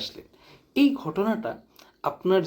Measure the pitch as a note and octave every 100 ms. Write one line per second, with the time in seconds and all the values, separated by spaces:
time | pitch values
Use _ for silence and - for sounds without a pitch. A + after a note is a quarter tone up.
0 | - - - _ - - _ - C#4+ -
1 | D#3 F#3 G#3+ A3 A2+ - - _ - _
2 | C#3+ - F3+ F#3+